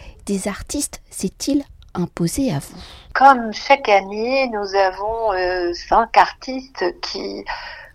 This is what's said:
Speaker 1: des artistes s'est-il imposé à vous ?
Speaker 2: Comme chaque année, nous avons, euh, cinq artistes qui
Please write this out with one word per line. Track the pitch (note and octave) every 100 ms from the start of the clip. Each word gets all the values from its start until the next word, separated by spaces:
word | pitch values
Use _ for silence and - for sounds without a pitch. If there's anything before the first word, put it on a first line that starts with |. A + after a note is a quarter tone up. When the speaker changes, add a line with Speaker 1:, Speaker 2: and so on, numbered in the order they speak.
| - -
Speaker 1:
des | - G3 G3+
artistes | G3 - D4+ C#4+ - -
s'est-il | - F#3+ - - C#4+ C#4 - -
imposé | - F3 - E3+ - C4+
à | D3+
vous ? | - - - - -
Speaker 2:
Comme | - C4+ C4 A3+
chaque | G#3 - C4+ C4+
année, | G3 F#3+ G#3 A3+ C4+ C4
nous | A3 G3+ G3
avons, | F#3+ F#3 G#3 A3+ A3
euh, | F#3 F3+ F3+ F3
cinq | F3 - G3+ A3+ G#3
artistes | F3+ - - C4 C4 - F#3 -
qui | - G3 G3 G3+ G3 - - - -